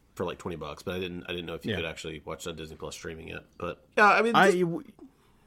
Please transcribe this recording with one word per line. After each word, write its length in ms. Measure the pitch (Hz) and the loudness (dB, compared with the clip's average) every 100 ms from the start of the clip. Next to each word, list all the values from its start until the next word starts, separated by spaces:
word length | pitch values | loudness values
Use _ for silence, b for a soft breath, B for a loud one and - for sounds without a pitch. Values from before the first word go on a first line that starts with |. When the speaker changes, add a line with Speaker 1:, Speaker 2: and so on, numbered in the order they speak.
| _ - | _ -6
Speaker 1:
for, 100 | 90 | -4
like, 140 | - | -4
twenty 180 | 95 82 | -6 -6
bucks, 260 | 76 73 | -8 -8
but 120 | - 90 | -4 -4
I 40 | |
didn't, 240 | 92 87 - | -4 -6 -8
I 20 | |
didn't 120 | 90 85 | -6 -6
know 80 | |
if 120 | 82 - | -6 -4
you 60 | |
Speaker 2:
Yeah. 60 | 92 | -2
Speaker 1:
could 80 | 82 | -4
actually 360 | 78 82 78 82 | -6 -10 -10 -10
watch 200 | 80 87 | -8 -8
it 20 | |
on 60 | 80 | -8
Disney 180 | 80 78 | -12 -10
Plus 200 | 76 - | -10 -10
streaming 340 | 85 82 85 | -10 -10 -12
it. 140 | 85 - - | -12 -14 -10
But 240 | 85 - _ - | -8 -8 _ 6
yeah, 100 | 202 | 6
I 120 | 190 | 6
mean, 140 | 226 165 | 6 6
Speaker 2:
I, 160 | 196 | 6
Speaker 1:
this 80 | 180 | 6
Speaker 2:
w-, 240 | 175 170 - - - _ _ _ | 2 -2 -8 -20 -20 _ _ _